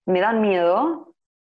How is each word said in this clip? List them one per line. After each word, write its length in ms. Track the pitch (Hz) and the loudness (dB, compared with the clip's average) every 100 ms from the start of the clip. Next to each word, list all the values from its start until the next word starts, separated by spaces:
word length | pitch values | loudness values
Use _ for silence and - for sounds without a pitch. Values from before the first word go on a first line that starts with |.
| - | -2
me 140 | 180 | 0
dan 220 | 202 226 | 0 0
miedo 760 | 214 180 170 196 311 320 - _ _ _ _ | 0 2 2 2 0 -4 -12 _ _ _ _